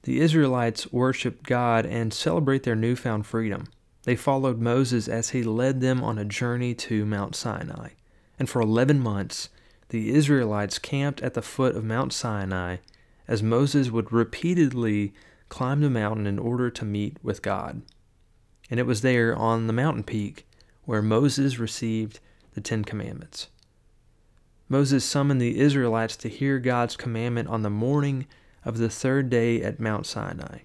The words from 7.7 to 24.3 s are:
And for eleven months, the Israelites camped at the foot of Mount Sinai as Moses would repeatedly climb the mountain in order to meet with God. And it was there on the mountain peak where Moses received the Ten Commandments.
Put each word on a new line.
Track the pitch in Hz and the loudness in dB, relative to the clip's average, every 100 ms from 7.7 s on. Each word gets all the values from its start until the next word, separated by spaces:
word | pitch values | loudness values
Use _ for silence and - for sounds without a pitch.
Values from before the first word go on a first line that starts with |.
| - - _ _ _ _ - | -12 -14 _ _ _ _ -6
And | 135 | -2
for | 123 | 0
eleven | 110 113 135 147 | 2 4 4 4
months, | 120 101 90 - - _ _ _ _ | 2 -2 -4 -8 -12 _ _ _ _
the | 117 107 | -4 2
Israelites | 139 143 139 113 104 101 - | 4 4 2 2 0 -2 -6
camped | - 139 143 - | -4 -2 -2 -2
at | 131 | -4
the | 120 | -4
foot | - - 131 - | -6 0 0 0
of | |
Mount | 110 113 - | -2 -2 -2
Sinai | - 120 104 95 92 90 90 _ _ _ _ - | -4 -4 -4 -2 -2 -4 -8 _ _ _ _ -4
as | 110 | 0
Moses | 110 117 139 147 127 | 2 2 4 2 2
would | 113 110 | -2 2
repeatedly | 117 113 - 170 180 147 127 113 104 104 - - _ _ | 2 2 -2 0 2 2 2 0 0 -2 -6 -20 _ _
climb | - 127 143 | -6 -2 2
the | 147 | 2
mountain | 117 104 110 101 | 2 0 -2 -2
in | 101 | -2
order | 117 123 123 | -2 0 -2
to | - 110 | -2 -4
meet | 104 104 151 | -2 -4 -4
with | 120 107 | -6 -4
God. | 104 95 - 175 - _ _ _ _ _ _ _ - | -4 -4 -6 -12 -14 _ _ _ _ _ _ _ -6
And | 120 | -2
it | 123 | 0
was | 110 | 2
there | 127 123 113 117 | 4 4 4 2
on | 113 113 113 | 2 2 0
the | |
mountain | 113 147 117 | 0 0 -2
peak | 104 110 101 - _ _ _ _ - | -4 -4 -6 -10 _ _ _ _ -4
where | 110 | 0
Moses | 107 110 143 139 139 120 | 2 4 4 4 0 0
received | 113 - 113 110 107 - _ _ _ | -6 -4 -2 -2 -4 -8 _ _ _
the | - | -12
Ten | 104 113 | -4 -4
Commandments. | 104 107 90 87 80 - - _ _ _ _ _ _ _ _ | -2 -6 -8 -10 -14 -16 -16 _ _ _ _ _ _ _ _